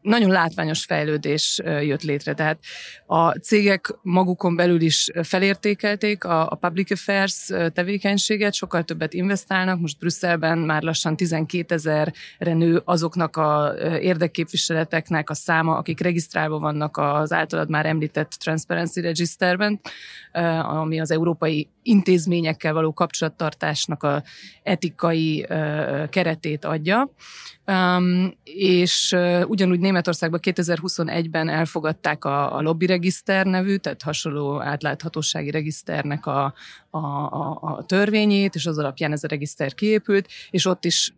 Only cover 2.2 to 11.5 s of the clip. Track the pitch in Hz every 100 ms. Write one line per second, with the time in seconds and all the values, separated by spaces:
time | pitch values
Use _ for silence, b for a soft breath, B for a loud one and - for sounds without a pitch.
2.2 | - 151 156 156 B B B B - 165
3.2 | 165 170 - 214 202 190 - - 190 180
4.2 | 185 180 180 170 180 170 160 147 - 175
5.2 | 160 185 196 196 208 202 208 208 208 208
6.2 | 175 165 160 - 175 170 190 196 - 196
7.2 | 196 - - 190 165 170 180 202 196 202
8.2 | - 214 208 - 185 170 165 160 160 170
9.2 | 185 196 - 190 185 180 165 143 170 -
10.2 | 180 170 160 165 160 151 165 156 170 156
11.2 | 175 160 156